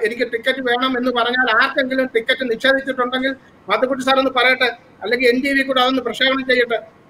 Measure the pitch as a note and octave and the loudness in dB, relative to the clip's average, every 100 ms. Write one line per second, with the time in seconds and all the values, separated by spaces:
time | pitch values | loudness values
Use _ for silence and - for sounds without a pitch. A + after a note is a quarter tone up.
0 | G#3+ A#3+ A#3 A3+ C4 C4 B3+ A#3+ C4 B3 | -2 -2 -4 -4 -2 -2 0 0 0 0
1 | B3+ A#3+ A#3 B3 B3 A3 C4+ D4 C4 C4 | -2 0 0 0 2 2 2 0 -2 0
2 | C4 - A#3 B3+ B3+ A3+ C4 C4+ C4+ B3+ | 0 -2 -2 -2 -2 -2 2 2 0 -4
3 | B3 B3+ C4+ C4+ - - - A3 B3+ C4 | -2 -2 -4 -6 -12 -16 -4 0 0 0
4 | B3+ C4+ C4+ C4 B3 B3+ B3 A#3+ - - | 0 2 2 2 2 2 0 -2 -12 -12
5 | G3 B3 B3+ B3+ C4+ C4+ C4+ B3+ B3+ C4 | -4 2 2 2 2 0 0 2 2 0
6 | A#3+ - C4 C4+ C4 B3 A#3+ A3 - - | -2 -2 0 0 0 0 0 -2 -6 -20
7 | - | -20